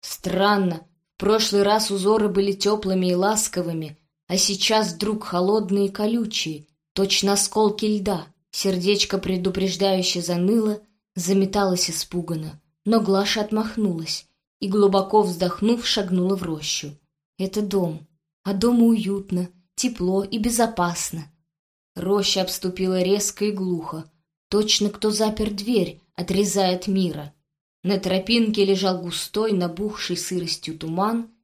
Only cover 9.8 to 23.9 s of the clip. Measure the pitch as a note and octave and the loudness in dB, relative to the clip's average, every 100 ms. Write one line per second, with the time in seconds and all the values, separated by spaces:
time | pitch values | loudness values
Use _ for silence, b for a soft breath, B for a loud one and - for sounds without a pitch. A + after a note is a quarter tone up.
9.8 | G3 F#3+ F3+ F3+ E3+ F3 F3+ A3+ G#3+ G#3+ | 0 2 0 -2 -2 0 2 2 2 -2
10.8 | _ _ _ - F3 G3 F#3+ G3+ G3 F3+ | _ _ _ -8 0 2 2 2 2 2
11.8 | - D#3 - F3+ E3 E3 D#3 - _ _ | 0 -4 -4 -6 -4 -6 -6 -14 _ _
12.8 | - A3+ F#3 G3 G3+ A3 G#3 G#3+ A3 - | 2 2 4 2 2 0 0 -2 -2 0
13.8 | G#3 E3 D#3+ - - _ _ _ G3+ G#3 | 0 -2 -6 -8 -10 _ _ _ -2 4
14.8 | G3+ G3 F#3+ G#3+ F#3+ F3 F3+ - G#3 A#3 | 4 4 4 2 2 0 -2 0 0 0
15.8 | - - F#3 F3+ F3+ F#3+ F3+ D#3 D3 - | 0 -2 0 0 2 0 -2 -6 -6 -6
16.8 | D3 D3 _ _ _ _ F#3+ G#3+ G#3 G3 | -8 -16 _ _ _ _ -4 -2 -2 0
17.8 | F3 D#3 - _ _ _ F#3+ G3+ A#3 A#3+ | -2 -4 -14 _ _ _ -6 0 2 6
18.8 | A#3 A3+ F#3 G3 G3 F3+ F3+ _ _ - | 6 4 2 -4 -2 -4 -4 _ _ -4
19.8 | B3+ A#3+ F3+ F#3+ G3 A3+ A3 A#3 A3+ A3 | -4 -2 0 0 0 -2 0 2 0 2
20.8 | F3 F3 - E3 D3+ _ _ _ _ _ | -2 -2 -6 -8 -12 _ _ _ _ _
21.8 | _ - F3 G3+ F#3+ F#3+ F#3 - F#3 F3+ | _ -8 0 0 2 0 -2 -2 -6 -2
22.8 | F#3 F#3 F3+ G#3 G3+ - G#3 G3 F#3 F3 | 0 2 2 2 0 -2 -2 -2 -2 -2
23.8 | E3 | -4